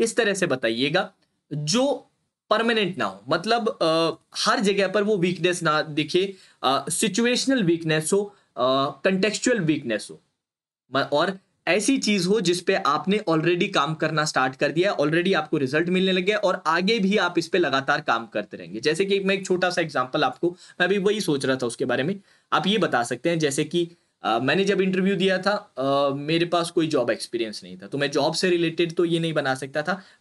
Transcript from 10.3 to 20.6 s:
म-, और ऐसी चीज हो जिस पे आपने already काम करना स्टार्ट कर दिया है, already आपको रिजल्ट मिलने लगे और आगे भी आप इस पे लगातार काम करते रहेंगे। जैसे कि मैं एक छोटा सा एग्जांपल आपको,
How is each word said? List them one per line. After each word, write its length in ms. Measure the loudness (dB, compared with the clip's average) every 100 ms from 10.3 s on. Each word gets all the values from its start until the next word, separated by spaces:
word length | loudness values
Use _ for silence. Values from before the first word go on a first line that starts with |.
| _ _ _ _ _ _
म-, 40 | -4
और 400 | 0 0 0 -2 _ _ 0
ऐसी 300 | 0 2 0
चीज 280 | 2 0 2
हो 140 | 2
जिस 200 | 2 0
पे 140 | 0
आपने 440 | 0 2 0 0 -2
already 500 | 2 0 2 0 0
काम 200 | 0 -2
करना 300 | -2 -2 0
स्टार्ट 320 | -2 0 -2 0
कर 160 | -2
दिया 200 | 2 0
है, 40 | 2
already 380 | 0 2 2
आपको 220 | 0 0 -2
रिजल्ट 320 | 0 0 0
मिलने 240 | 2 2
लगे 200 | 2 0
और 300 | 0 0 0 0
आगे 320 | 0 2 2
भी 180 | 2 2
आप 180 | 2 0
इस 100 | 0
पे 100 | 0
लगातार 420 | 2 0 0 0
काम 260 | 0 -2 -2
करते 300 | -6 -6 -12
रहेंगे। 240 | -12 -4
जैसे 240 | -2 0
कि 160 | 0 0
मैं 140 | 0
एक 120 | -2 0
छोटा 240 | 0 0
सा 100 | 0
एग्जांपल 440 | -2 -2 -2 0
आपको, 320 | 0 0 -4 -6